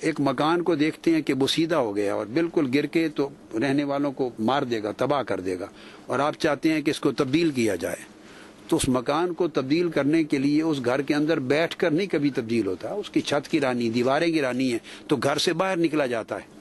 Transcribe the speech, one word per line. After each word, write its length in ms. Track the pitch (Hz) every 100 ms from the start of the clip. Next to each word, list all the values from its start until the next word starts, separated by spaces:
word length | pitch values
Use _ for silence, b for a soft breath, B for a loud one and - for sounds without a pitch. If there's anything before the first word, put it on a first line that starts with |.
एक 160 | 156 151
मकान 400 | 139 131 147 170
को 140 | 170 160
देखते 360 | 151 - -
हैं 100 | 160
कि 100 | 147
बोसीदा 440 | 135 135 - 165 165
हो 160 | 117
गया 220 | 101 101 104
और 100 | 107
बिल्कुल 400 | 131 170 170 139
गिर 180 | 135 147
के 220 | 165 160
तो 220 | 151 139 - - 110
रहने 280 | 135 139
वालों 280 | 143 139 143
को 200 | 131 131 113
मार 260 | 110 139 135
देगा, 260 | 117 104
तबाह 320 | 101 127 143
कर 180 | 113 95
देगा, 280 | 92 90 92 B B B B
और 120 | 127
आप 140 | 147 143
चाहते 360 | 160 139 160
हैं 120 | 156
कि 80 | 147
इसको 200 | 143 147
तब्दील 400 | 123 139 147 170
किया 240 | 131 110 92
जाए, 240 | 87 - - - B B B B -
तो 60 | 160
उस 140 | -
मकान 420 | 127 117 147 180
को 140 | 165 175
तब्दील 420 | 147 131 160 175
करने 340 | 160 139 160
के 160 | 156 139
लिए 220 | 139 147
उस 180 | 160 143
घर 220 | 120 131
के 120 | 143
अंदर 260 | 147 151 160
बैठकर 520 | 127 143 165 - 175
नहीं 160 | 151 196
कभी 220 | 165 143
तब्दील 380 | 131 110 117 98
होता। 260 | 92 110 104
उसकी 260 | - 160
छत 220 | - 143 -
गिरानी, 380 | 165 135 123 117
दीवारें 420 | 117 123 139 170
गिरानी 360 | 160 131 123 131
है 100 | 113 B B -
तो 80 | 143
घर 200 | 135 147
से 160 | 180
बाहर 240 | 170 190 185
निकला 300 | 165 151 135
जाता 280 | 117 104 101
है 120 | - -